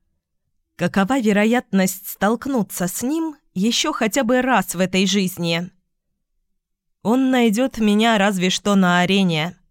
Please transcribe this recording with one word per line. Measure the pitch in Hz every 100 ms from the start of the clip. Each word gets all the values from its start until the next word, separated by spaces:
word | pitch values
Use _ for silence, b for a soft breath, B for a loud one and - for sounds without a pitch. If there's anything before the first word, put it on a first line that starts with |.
| _ _ _ _ _ _ _ -
Какова | 175 196 190 269
вероятность | 214 202 220 240 - 196 190 - -
столкнуться | - 196 233 262 262 190 - 180
с | -
ним | 240 320 320 294 _ 185
ещё | 214 226 311
хотя | 311 220 277
бы | 233 254
раз | 254 226 - 170
в |
этой | 185 185 190
жизни? | 202 185 185 170 165 180 - _ _ _ _ _ _ _ _ _ _ _ _
Он | 190 254 262
найдёт | 254 233 208 262 -
меня | 214 208 233 220
разве | 202 190 185
что | - 208 202
на | 180 175
арене, | 180 196 185 160 165 - _